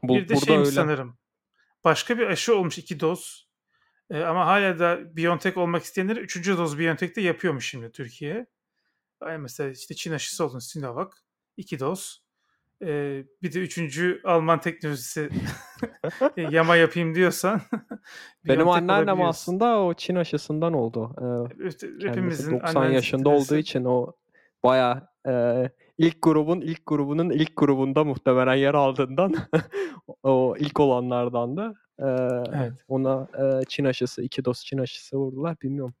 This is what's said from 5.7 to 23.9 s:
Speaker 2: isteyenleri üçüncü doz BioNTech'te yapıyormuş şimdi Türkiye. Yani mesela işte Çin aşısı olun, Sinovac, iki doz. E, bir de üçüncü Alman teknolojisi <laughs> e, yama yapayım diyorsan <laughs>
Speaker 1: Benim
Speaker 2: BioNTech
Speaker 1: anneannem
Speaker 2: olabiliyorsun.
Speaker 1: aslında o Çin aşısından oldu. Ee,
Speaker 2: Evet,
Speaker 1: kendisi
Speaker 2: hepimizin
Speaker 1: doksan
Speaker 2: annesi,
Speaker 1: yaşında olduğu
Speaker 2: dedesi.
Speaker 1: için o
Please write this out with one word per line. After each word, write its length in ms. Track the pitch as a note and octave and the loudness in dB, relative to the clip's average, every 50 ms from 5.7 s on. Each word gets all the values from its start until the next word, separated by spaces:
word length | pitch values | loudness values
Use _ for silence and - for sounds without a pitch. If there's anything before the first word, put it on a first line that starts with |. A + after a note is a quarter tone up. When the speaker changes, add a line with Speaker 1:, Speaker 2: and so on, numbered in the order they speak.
| E3+ E3 - | -2 -2 -4
Speaker 2:
isteyenleri 360 | - - - F#3 G3 A3 A#3 | -4 -6 -4 -2 -2 -4 -4
üçüncü 380 | G#3 F#3+ - F3+ E3 F#3+ G3 | -6 -8 -10 -6 -2 -2 0
doz 220 | E3+ E3+ D#3 D3 C#3+ | 0 0 -2 -2 -2
BioNTech'te 420 | E3 E3 D#3+ D3+ F#3 F3 - A#3 | 0 0 0 0 -4 -6 -4 -2
yapıyormuş 480 | G3 F3 E3 - - F3 D3 C3 - - | 0 0 -2 0 -2 -2 -2 -2 -6 -8
şimdi 220 | - B2+ A2+ A#2 | -10 -10 -14 -14
Türkiye. 540 | _ - C3+ A#2 - - D3+ C#3+ E3+ A3+ B3 _ _ _ _ _ _ _ _ _ _ _ _ _ _ _ | _ -14 -14 -14 -12 -12 -10 -8 -8 -8 -10 _ _ _ _ _ _ _ _ _ _ _ _ _ _ _
Yani 160 | - D#3+ E3 | -12 -10 -10
mesela 320 | D#3 C#3+ B2 - - D3 C3+ | -10 -10 -12 -8 -6 -6 -6
işte 260 | C3 B2+ - - D#3 | -6 -12 -16 -16 -14
Çin 160 | - - F3 | -10 -8 -6
aşısı 340 | D#3+ C#3+ - - - - E3+ | -6 -6 -6 -8 -4 -4 -4
olun, 140 | C#3+ B2+ B2+ | -4 -4 -8
Sinovac, 500 | A#2 - - D#3+ C#3 C3 A#2 C3 F#3+ - _ _ _ _ _ _ _ _ _ | -14 -12 -10 -10 -10 -8 -6 -8 -8 -8 _ _ _ _ _ _ _ _ _
iki 220 | - - - - C3+ | -18 -12 -10 -8 -4
doz. 440 | C3 C3+ F#3+ F#3+ - - - _ _ _ _ _ _ _ _ _ _ _ _ _ | -4 -4 -4 -4 -8 -14 -16 _ _ _ _ _ _ _ _ _ _ _ _ _
E, 420 | G3+ E3+ D3 D3 C#3+ C#3+ C#3 C#3 C3+ C#3 _ _ | -8 -6 -4 -4 -4 -4 -6 -8 -12 _ _ _
bir 120 | F3+ F3+ C#3+ | -10 -6 -4
de 60 | F3+ | -4
üçüncü 600 | F#3 - - E3+ E3+ D3 C3 D#3 F3 F3+ F3 - - | -6 -6 -4 -6 -6 -6 -4 -2 -2 -2 -2 -2 0
Alman 360 | F#3+ F3 E3 D#3+ D#3+ E3 D3+ | 2 2 4 4 4 2 2
teknolojisi 680 | - F3 E3 - - D3+ D3 C3 - - - D#3+ D3+ D3 - F#2 - - - - - - - - - | 0 -4 -6 -4 -6 -6 -6 -6 -8 -8 -6 -6 -6 -4 -6 -6 -6 -6 -8 -10 -16 -20 -10 -10 -10
<laughs> 540 | A#3 - _ - D#3+ - - C4 D4 - | -10 -10 _ -8 -8 -4 0 0 0 0
e, 40 | F#3+ | -2
yama 340 | E3 D3+ D3 E3 E3 E3 E3+ | -4 0 2 2 6 6 8
yapayım 400 | E3+ E3 D#3+ E3 F3 E3+ D#3+ D#3+ | 6 6 6 4 0 -2 -2 2
diyorsan 460 | F3 F#3 E3+ E3 - - F#3 G#3+ G#3+ - | 2 2 2 2 0 -2 0 -2 -2 -4
<laughs> 60 | _ - A3+ - _ A#3 - _ - - - - - _ _ _ | _ -8 -8 -8 _ -16 -16 _ -20 -20 -20 -20 -20 _ _ _
Speaker 1:
Benim 140 | - C3+ C#3+ | 2 4 6
Speaker 2:
BioNTech 180 | D#3+ F3 F3 | 6 6 6
Speaker 1:
anneannem 300 | E3+ F3 F3+ G3 G3+ - | 4 4 4 4 4 4
Speaker 2:
olabiliyorsun. 220 | G3+ F#3+ F#3 F3+ E3+ | 4 2 2 2 2
Speaker 1:
aslında 500 | E3 - - - F3+ F#3+ A3+ A#3+ A#3 G#3+ | 0 -2 -4 -4 0 2 2 4 4 4
o 140 | G3 F3 E3+ | 2 2 0
Çin 220 | - - - F3+ | -2 -4 -2 0
aşısından 580 | F3+ E3+ - - D3 - - D3+ D#3 E3 E3+ E3 | 0 0 0 -2 -4 -4 -2 -2 0 0 0 0
oldu. 420 | C#3+ A#2 A2+ A#2 A#2+ A2 A#2 B2+ | 0 0 0 -2 -4 -6 -6 -8
Ee, 380 | - B2+ B2 B2 A#2+ A#2+ A#2+ - - | -8 -6 -4 -4 -4 -4 -6 -8 -10
Speaker 2:
Evet, 180 | - - - _ | -10 -10 -10 _
Speaker 1:
kendisi 280 | - - - D3+ F#3 | -12 -14 -12 -6 -6
Speaker 2:
hepimizin 520 | G3 A#2+ F#3+ F#3 F3 E3 C#3+ C3 D3+ C3 B2 | -4 -2 0 -2 -2 -2 -4 -4 -2 -4 -2
Speaker 1:
doksan 220 | B2+ C#3 - C#3+ | -2 0 2 2
Speaker 2:
annesi, 140 | C3 C3 C3+ | 4 4 4
Speaker 1:
yaşında 340 | C3 B2 - - C3+ C3+ D3 | 2 2 0 -2 2 4 4
olduğu 100 | D3 C#3+ | 4 4
Speaker 2:
dedesi. 180 | C3+ C3+ D3 | 4 2 0
Speaker 1:
için 280 | D3+ D3+ - - C3+ B2+ | 0 0 -2 -4 -2 0
o 280 | B2+ | 2